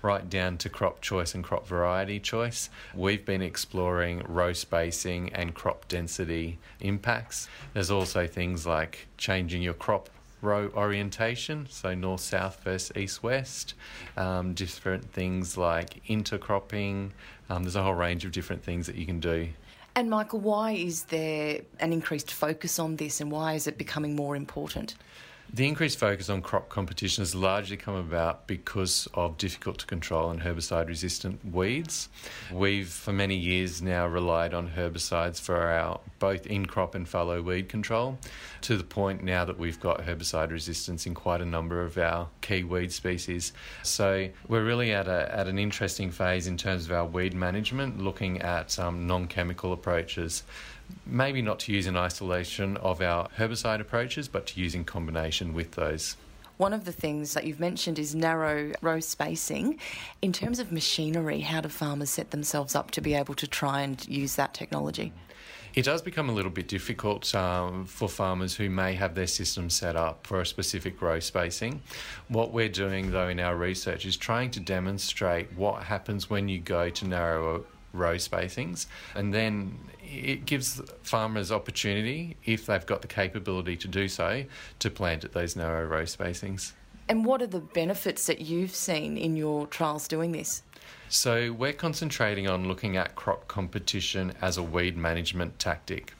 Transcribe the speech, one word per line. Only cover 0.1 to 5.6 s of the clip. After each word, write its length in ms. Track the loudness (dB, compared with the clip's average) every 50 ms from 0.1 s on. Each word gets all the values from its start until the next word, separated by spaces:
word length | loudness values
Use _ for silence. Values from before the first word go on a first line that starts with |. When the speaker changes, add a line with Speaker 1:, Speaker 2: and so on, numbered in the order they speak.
| 2 2 2 -2
Speaker 1:
down 300 | 0 2 2 2 0 0
to 100 | -4 -6
crop 320 | -2 2 2 2 2 0
choice 320 | -4 0 0 2 0 0 -2
and 100 | -4 -2
crop 220 | -2 -2 -2 -2
variety 540 | 0 2 2 4 4 4 2 0 0 -2 -4
choice. 500 | -2 -2 0 0 0 0 0 -4 -6 -6 -8 -16 -16 -12 -4
We've 320 | 2 4 4 4 4 2
been 160 | 2 2 2
exploring 800 | 2 0 -2 -4 -6 -2 0 0 2 2 4 2 2 2 0 -2 -4 -2
row 260 | 2 4 4 4 2
spacing 800 | 0 -2 2 2 2 2 2 0 -2 -2 -2 -2 -2 -2 -4 -2
and 220 | -2 -4 -4 -4
crop 320 | -2